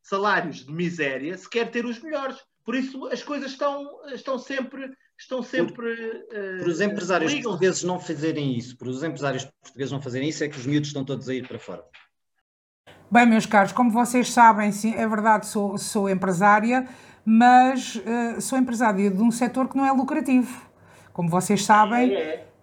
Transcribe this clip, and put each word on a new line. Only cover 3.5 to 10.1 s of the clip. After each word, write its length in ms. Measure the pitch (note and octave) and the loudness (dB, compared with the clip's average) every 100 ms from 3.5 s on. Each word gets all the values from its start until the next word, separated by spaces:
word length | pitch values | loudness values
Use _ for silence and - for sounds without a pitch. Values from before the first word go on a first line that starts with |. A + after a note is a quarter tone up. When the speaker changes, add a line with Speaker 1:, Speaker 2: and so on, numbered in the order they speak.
Speaker 1:
estão, 340 | C4+ D4 C#4 C#4+ - D4+ | -4 -4 -4 -12 -16 -14
estão 240 | B3 - C4 | -12 -8 -8
sempre, 520 | - C4+ C4 C4+ C4+ C4 _ _ | -6 -8 -8 -10 -14 -16 _ _
estão 200 | - C4 | -10 -8
Speaker 2:
Por, 80 | - | -4
Speaker 1:
sempre, 460 | C4 - - A#3 A#3 A3+ A3+ - | -2 -2 -4 -8 -8 -8 -12 -12
eh, 260 | A3 G3 F#3 | -12 -10 -6
Speaker 2:
por 100 | F3 | -4
os 120 | D#3+ | 0
empresários 520 | G3+ G3+ F3 F3+ D#3+ | -2 -2 -2 0 0
Speaker 1:
ligam-se. 160 | D4 A#3+ | -2 -4
Speaker 2:
portugueses 340 | F3+ F#3 E3 | 0 0 0
não 160 | F3 F3+ | -4 -6
fazerem 580 | - D3+ D#3+ D3+ C#3+ A#2+ | -6 -4 -4 -2 -2 -4
isso, 200 | A2+ - | -6 -12
por 100 | B2 | -10
os 160 | B2+ | -6
empresários 460 | D#3+ D#3 C#3 C3 - _ | -6 -4 -4 -4 -8 _
portugueses 300 | - A#2+ C3+ | -20 -8 -6
não 100 | C3+ | -6
fazerem 280 | C#3+ | -6